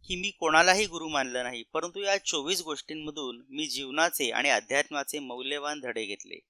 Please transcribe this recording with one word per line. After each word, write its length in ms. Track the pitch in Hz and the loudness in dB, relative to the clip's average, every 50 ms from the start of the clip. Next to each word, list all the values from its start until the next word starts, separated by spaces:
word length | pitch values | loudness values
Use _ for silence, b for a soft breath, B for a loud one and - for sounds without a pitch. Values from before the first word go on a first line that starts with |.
| - | -4
की, 120 | - 185 | -4 -4
"मी 160 | 180 185 202 | -2 -2 -4
कोणालाही 540 | - _ 170 156 156 160 170 180 185 202 214 | -4 _ 2 6 6 8 8 8 6 6 4
गुरु 220 | 185 165 165 160 | 0 -2 -8 -6
मानलं 360 | 160 151 139 131 127 123 123 123 | -2 0 0 0 0 -2 -4 -4
नाही, 200 | 123 127 117 113 | -4 -6 -8 -12
परंतु 360 | _ - 160 160 175 175 196 | _ -4 -4 -4 -4 -8 -4
या 180 | 202 196 196 196 - | 0 0 0 0 0
चोवीस 360 | - - 151 135 160 196 180 | -2 -2 -2 0 0 -2 -2
गोष्टींमधून 840 | 175 156 151 - - - 156 156 151 151 147 151 143 127 117 120 127 135 | -2 -4 -8 -8 -8 -10 -10 -8 -8 -8 -8 -6 -6 -6 -8 -10 -14 _
मी 180 | 135 147 156 | -6 -6 -4
जीवनाचे 640 | 143 - 135 139 131 139 156 165 175 - - 139 117 | -4 -4 -6 -6 -4 2 2 2 2 2 0 -2 0
आणि 180 | 113 113 131 143 | 0 2 4 4
अध्यात्माचे 720 | 127 107 107 - 127 143 151 - 151 143 139 - - 151 | 4 4 4 2 2 2 2 0 -2 -4 -4 -4 -6 -6
मौल्यवान 600 | 139 127 120 123 127 135 143 147 143 147 151 147 | -6 -8 -8 -6 -4 -4 -4 -4 -4 -6 -6 -6
धडे 260 | 127 123 117 113 110 | -6 -6 -4 -4 -4
घेतले." 340 | 98 101 - - - - - _ | -4 -6 -8 -10 -16 -16 -16 _